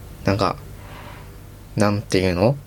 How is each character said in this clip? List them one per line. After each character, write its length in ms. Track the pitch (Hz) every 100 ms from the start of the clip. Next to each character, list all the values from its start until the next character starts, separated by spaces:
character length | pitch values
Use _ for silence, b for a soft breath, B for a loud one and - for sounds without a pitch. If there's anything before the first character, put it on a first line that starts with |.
| - -
う。 40 | -
な 60 |
ん 40 | 101
か、 200 | 92 - - - B B B B B - - - - -
な 140 | 104
ん 120 | 104
て 180 | - 95
い 120 | 92
う 40 | 87
の？ 220 | 110 139